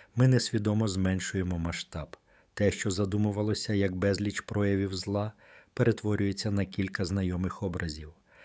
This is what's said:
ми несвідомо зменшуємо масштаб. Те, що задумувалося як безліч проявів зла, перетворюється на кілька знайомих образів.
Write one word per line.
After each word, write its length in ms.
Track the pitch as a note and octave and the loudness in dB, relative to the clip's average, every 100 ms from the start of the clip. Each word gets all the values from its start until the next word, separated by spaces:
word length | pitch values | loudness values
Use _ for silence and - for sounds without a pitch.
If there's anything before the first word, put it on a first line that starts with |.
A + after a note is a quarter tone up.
| - - | -8 2
ми 120 | C3 | 6
несвідомо 600 | B2+ - A2+ G#2 G#2 A2 | 6 4 0 2 2 2
зменшуємо 720 | F#2+ F#2+ F#2+ - G2 F2+ F2 | 2 2 2 -2 -2 -2 -2
масштаб. 580 | E2+ D#2+ - E2 D2 - _ _ _ | -2 -4 -8 -10 -12 -14 _ _ _
Те, 180 | - G2+ | 0 2
що 180 | - A2 | 2 -2
задумувалося 840 | F#2 G2+ G#2 G#2 G2+ G#2 G#2 - | 0 0 2 0 0 0 -2 0
як 220 | G#2 G2 F#2 | 2 2 2
безліч 440 | G2+ F#2+ G#2 - | 0 0 -2 -4
проявів 540 | - G#2+ G2+ G2 G2 | -6 0 2 2 0
зла, 380 | F#2+ F2 G2+ G#2+ - - - _ | -4 -4 -2 -4 -8 -20 -20 _
перетворюється 760 | - A#2 A2+ G#2+ G2+ G2+ G2 G#2+ | 0 2 2 0 2 2 0 -2
на 140 | G2+ | 0
кілька 400 | F#2+ - F#2+ F#2+ | -2 -2 -4 -2
знайомих 580 | F2+ G2 F#2 F2+ F#2 - | -4 0 0 0 -4 -4
образів. 500 | G2 E2+ E2+ D2+ D#2 - _ - | -6 -4 -6 -8 -12 -18 _ -20